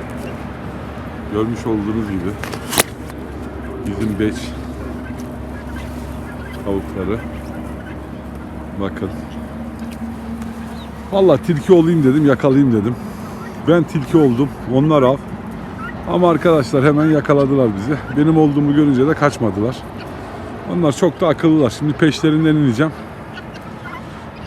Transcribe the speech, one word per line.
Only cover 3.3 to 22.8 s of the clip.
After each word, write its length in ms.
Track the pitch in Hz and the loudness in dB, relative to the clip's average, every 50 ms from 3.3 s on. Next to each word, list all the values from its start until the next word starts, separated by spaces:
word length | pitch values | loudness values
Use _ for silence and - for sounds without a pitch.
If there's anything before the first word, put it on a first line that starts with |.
| - - - - - - - - - - - 98 | -12 -10 -10 -10 -10 -10 -10 -10 -10 -8 -6 -6
bizim 320 | 98 98 110 107 104 101 | -6 -4 -4 -4 -2 0
beş 160 | 107 107 - - - - - - - - - - - - - - - - - - - - - - - - - - - - - - - - - - - - - - - - - - - - - - - | -2 -2 -2 -4 -6 -8 -8 -10 -10 -10 -10 -10 -8 -10 -10 -10 -10 -10 -10 -10 -10 -10 -10 -10 -10 -10 -10 -10 -10 -10 -10 -10 -8 -8 -10 -10 -10 -10 -10 -10 -10 -10 -10 -10 -10 -10 -10 -8 -6
tavukları. 540 | 104 98 98 - - - 98 92 95 107 117 - - - - - - - - - - - - - - - - - - - - - - - - - - - - - - - 98 | -4 -4 -4 -4 -6 -6 -6 -4 -4 -4 -4 -6 -8 -10 -10 -10 -10 -10 -10 -10 -10 -10 -10 -12 -12 -12 -12 -12 -12 -12 -12 -12 -12 -12 -12 -12 -12 -12 -12 -12 -10 -8 -6
Bakın. 280 | 98 95 - - 98 92 - - - - - - - - 73 76 - - - - 233 - - - 233 233 233 226 226 226 233 226 226 226 226 226 226 - - - - - - - - - | -6 -6 -4 -6 -6 -6 -6 -8 -10 -10 -10 -10 -10 -10 -10 -10 -10 -10 -10 -10 -10 -10 -10 -10 -10 -10 -10 -10 -10 -10 -8 -8 -8 -10 -10 -10 -10 -10 -10 -12 -12 -12 -12 -12 -8 -2
Vallahi 300 | 196 196 196 175 147 123 | 2 6 6 8 6 6
tilki 320 | - - 170 143 - - 185 | 4 2 0 2 4 6 8
olayım 300 | 170 160 165 175 160 139 | 8 8 6 6 6 6
dedim, 220 | 127 131 156 151 | 6 6 6 6
yakalayayım 480 | 143 131 - - 143 131 139 143 131 113 | 6 6 6 4 4 6 6 6 6 4
dedim. 220 | 107 98 120 120 - - - - - - - - - - - - - - 143 | 4 2 2 -2 -4 -6 -10 -10 -10 -10 -10 -10 -10 -12 -12 -12 -2 2 4
Ben 160 | 165 175 151 | 4 4 4
tilki 340 | - - 160 131 - - 160 | 2 -2 -4 0 4 4 6
oldum, 320 | 151 131 117 120 143 131 113 - - - 123 | 6 6 4 4 2 0 -2 -6 -4 0 2
onlar 280 | 131 143 156 156 147 | 4 4 6 6 6
av. 160 | 127 123 139 139 - - - - - - - - - - - - - - - - - - | 6 4 4 2 -2 -8 -12 -10 -10 -10 -12 -10 -10 -12 -10 -10 -10 -10 -10 -8 -4 -2
Ama 180 | 175 175 180 170 | 2 4 4 4
arkadaşlar 560 | 165 143 - 175 160 151 123 - 151 135 131 | 4 4 4 4 4 4 4 2 2 4 4
hemen 200 | 151 147 147 156 | 4 4 4 4
yakaladılar 640 | 156 156 147 - - 143 143 139 131 139 139 127 113 101 98 | 4 4 4 4 4 4 4 4 4 4 4 4 4 2 0
bizi. 200 | 104 135 156 127 - - 127 143 | -2 -2 -2 -4 -4 -2 0 2
Benim 200 | 147 160 160 156 | 4 6 6 6
olduğumu 380 | 156 143 139 147 147 143 143 | 6 6 6 4 2 4 4
görünce 320 | 147 151 147 131 123 135 156 | 4 4 4 4 4 4 2
de 60 | 156 | 2
kaçmadılar. 640 | - 147 143 - - 120 104 92 101 107 123 127 - - - - - - - - - - - - - - - - - - - 175 | 2 2 0 2 2 0 0 0 0 0 -2 -2 -4 -10 -12 -12 -12 -12 -12 -12 -12 -12 -12 -12 -12 -12 -12 -12 -10 -8 -4 0
Onlar 180 | 180 165 - | 2 2 2
çok 300 | 120 - 190 170 - - | 2 4 2 2 2 2
da 60 | 190 160 | 2 2
akıllılar. 420 | 139 - - 160 156 156 139 113 | 2 4 4 4 4 6 4 2
Şimdi 240 | - - 147 151 135 | 2 0 -2 -2 2
peşlerinden 600 | - 160 156 - - - 156 151 156 160 156 156 | 4 4 2 4 4 2 2 4 4 4 4 4
ineceğim. 360 | 151 147 131 107 117 | 4 4 4 4 2